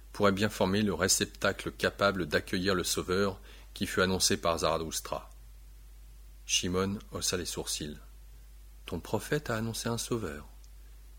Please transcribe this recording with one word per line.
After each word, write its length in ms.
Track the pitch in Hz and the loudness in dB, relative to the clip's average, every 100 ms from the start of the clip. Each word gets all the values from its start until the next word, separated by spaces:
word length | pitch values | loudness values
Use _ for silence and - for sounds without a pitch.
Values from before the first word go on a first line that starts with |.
| - | -12
pourrait 200 | - 101 | 4 4
bien 160 | 98 104 | 6 0
former 340 | - 95 101 | 2 4 4
le 120 | 104 | 2
réceptacle 800 | 87 95 - 101 - 101 - 82 | 2 4 4 0 0 0 0 -6
capable 540 | - 95 - 101 95 76 | 0 -2 4 2 2 0
d'accueillir 480 | 90 - 95 92 | 0 0 0 2
le 100 | 92 | 2
Sauveur 560 | 80 98 82 92 101 95 - - - | 2 -2 0 2 2 -2 -12 -20 -18
qui 120 | - 98 | -6 -2
fut 160 | - | 2
annoncé 340 | 92 92 - 98 | 2 4 2 2
par 220 | 85 82 | 2 2
Zarathustra. 720 | 82 80 80 - - - - - - - - - - - - - - - - | 2 2 -2 -6 -6 -8 -8 -18 -20 -20 -20 -20 -20 -20 -20 -20 -20 -16 -2
Shimon 520 | - 92 90 95 104 - | 0 2 0 0 -2 -6
haussa 240 | 90 - 92 | -4 -2 -2
les 80 | |
sourcils. « 540 | - - - - 76 73 - - - - - - - - - | -4 -6 -6 -4 -6 -8 -16 -20 -20 -20 -20 -20 -20 -18 -10
Ton 140 | 85 | -8
prophète 500 | - 104 - 151 - | -2 -4 0 -2 -2
a 60 | 110 | -2
annoncé 320 | 113 113 113 | -2 -4 -4
un 100 | 117 | -4
Sauveur ? » 500 | - 120 90 73 - - - - - - - | -2 -4 -4 -8 -14 -20 -20 -20 -20 -20 -20